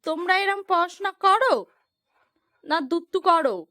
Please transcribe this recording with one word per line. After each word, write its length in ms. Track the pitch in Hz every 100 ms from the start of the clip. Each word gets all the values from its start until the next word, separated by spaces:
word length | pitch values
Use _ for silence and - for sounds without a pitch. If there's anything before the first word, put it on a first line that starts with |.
| -
তোমরা 280 | 320 349 370
এরম 180 | 392 392 392
পড়াশোনা 420 | 349 349 - 392 370 381
করো 280 | 415 523 240 180 _ _ _ _ _ _ _ _ _ -
না 60 | 320 269
দুত্তু 280 | 339 339 381 370
করো? 260 | 330 269 190 160